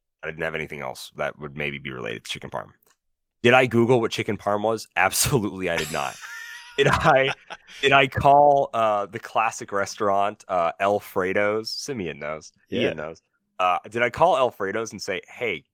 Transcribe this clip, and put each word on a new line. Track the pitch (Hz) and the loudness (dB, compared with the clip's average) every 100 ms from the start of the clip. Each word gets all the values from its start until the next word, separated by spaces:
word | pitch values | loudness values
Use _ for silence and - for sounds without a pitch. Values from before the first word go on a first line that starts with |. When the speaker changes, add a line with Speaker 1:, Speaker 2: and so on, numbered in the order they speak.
| _ _ | _ _
Speaker 1:
I | 78 | -12
didn't | 80 | -6
have | 80 | -6
anything | 80 73 76 | -4 -8 -8
else | 65 60 - 76 | -10 -12 -14 -8
that | 71 - | -6 -6
would | 73 71 | -12 -6
maybe | 73 71 | -6 -6
be | 69 | -10
related | 64 55 57 | -10 -10 -10
to | - | -10
chicken | - 69 | -12 -10
parm. | 62 50 _ _ _ _ _ _ _ | -10 -12 _ _ _ _ _ _ _
Did | 117 | 4
I | 127 131 | 6 4
Google | 117 117 127 | 2 4 2
what | 110 | 0
chicken | - 110 101 | -4 -4 -4
parm | 101 104 | -2 -2
was? | 110 113 - - | 0 -4 -4 2
Absolutely, | 95 - - 135 98 95 90 | 2 2 0 0 -2 -4 -2
I | 82 | -2
did | 78 | -2
not. | 78 65 - | -4 -6 -8
Speaker 2:
<laughs> | - - - - - - | -14 -14 -16 -16 -6 0
Speaker 1:
Did | 139 | 2
I, | - 160 135 135 - - - - - | 4 4 4 4 -2 -12 -20 -18 -2
did | 139 | 4
I | 139 139 | 6 4
call, | - 139 143 147 139 139 | 4 6 8 6 4 2
uh, | 117 110 104 98 | 0 2 0 -4
the | 110 | -10
classic | - 120 113 - 117 | -6 -2 -2 -4 -6
restaurant, | 101 98 - 104 98 101 104 - | -4 -4 -2 2 2 2 -2 -4
uh, | 92 82 - | 0 0 0
Alfredo's? | 98 104 - 98 92 98 104 110 110 | 2 0 -2 -2 0 2 0 0 -4
Simeon | - - 127 82 71 | -8 -8 -6 -6 -6
knows. | 76 78 - _ _ | -8 -10 -12 _ _
Speaker 2:
Yeah. | 98 135 | -2 -2
Speaker 1:
Ian | 78 | -4
knows, | 76 82 _ _ _ - | -10 -12 _ _ _ -2
uh, | 90 85 107 | 0 0 -4
did | 113 | -2
I | 120 | -2
call | 123 170 143 | 2 2 4
Alfredo's | 123 - 98 110 110 | 0 -2 -4 -4 -6
and | 101 | -8
say, | - 92 - | -6 -6 -8
"Hey, | - 120 78 - | -6 -4 -4 -10